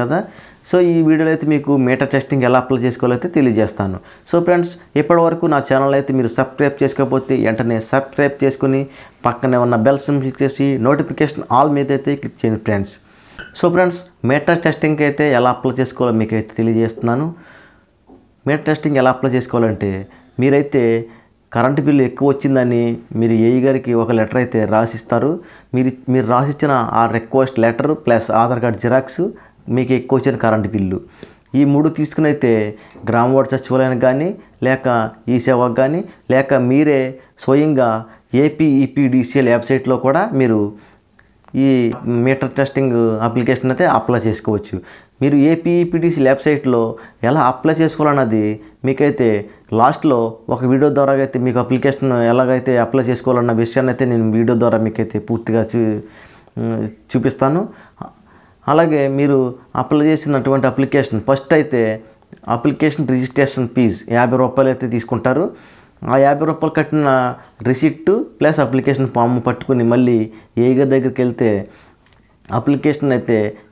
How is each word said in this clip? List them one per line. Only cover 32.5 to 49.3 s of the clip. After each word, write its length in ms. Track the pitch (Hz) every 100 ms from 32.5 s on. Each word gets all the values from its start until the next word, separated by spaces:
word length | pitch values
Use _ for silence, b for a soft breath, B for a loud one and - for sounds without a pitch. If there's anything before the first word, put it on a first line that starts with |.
| 113 107 104 B B -
గ్రామ 200 | 117 123 135
వార్డు 140 | 135 131
సచివాలయానికి 480 | 127 131 131 123 127
కానీ, 220 | 131 170 214 B B 131
లేక 180 | 131 131 120 113 - -
ఈ 20 | 123 131
సేవకు 300 | 123 123 117
కానీ, 200 | 131 170 185 B - 127
లేక 260 | 135 139 123
మీరే 320 | 135 151 139 131 131 B B -
స్వయంగా 440 | 139 156 135 117 110 113 B B 123 151
ఏపీ 240 | 151 156 139 131
ఈపీడీసీఎల్ 680 | 147 135 127 120 143 123 117
వెబ్సైట్లో 420 | 120 135 127 123 135
కూడా 160 | 139 214 139
మీరు 180 | 127 110 104 104 B B _ _ _ _ _ 131 135
ఈ 40 | 131 117 113 117 120 123
మీటర్ 260 | 135 131 -
టెస్టింగ్ 400 | 139 135 135 117 113 107 113
అప్లికేషన్ 440 | 123 123 123 131
అయితే 120 | 127 170 110
అప్లై 200 | - 120 110
చేసుకోవచ్చు. 500 | 104 - 104 101 95 B B B -
మీరు 160 | 135 143 147
ఏపీ 200 | 165 170 175
ఈపీడీసీఎల్ 440 | 170 170 170 151 131
వెబ్సైట్లో 500 | 139 151 143 135 120 113 - B B 113
ఎలా 120 | 151 123
అప్లై 220 | - 156 160
చేసుకోవాలన్నది 640 | 160 156 151 139 127 110 107 107 B B 127
మీకైతే 420 | 135 147 147 117